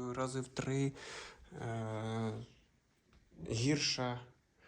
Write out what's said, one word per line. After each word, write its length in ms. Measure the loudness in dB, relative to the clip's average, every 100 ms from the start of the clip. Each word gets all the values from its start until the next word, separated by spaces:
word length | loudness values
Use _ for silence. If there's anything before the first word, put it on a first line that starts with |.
| -2 0
рази 240 | 0 0
в 80 | -4
три, 440 | -2 0 2 2 0 -8 -10 -10 -14 -14
е, 800 | -6 -4 -2 -2 -2 0 0 0 -2 -6 -14 _ _ _ _ _ -20 -20 -10 -2
гірше 680 | 2 4 4 4 2 0 0 -6 -18 _ _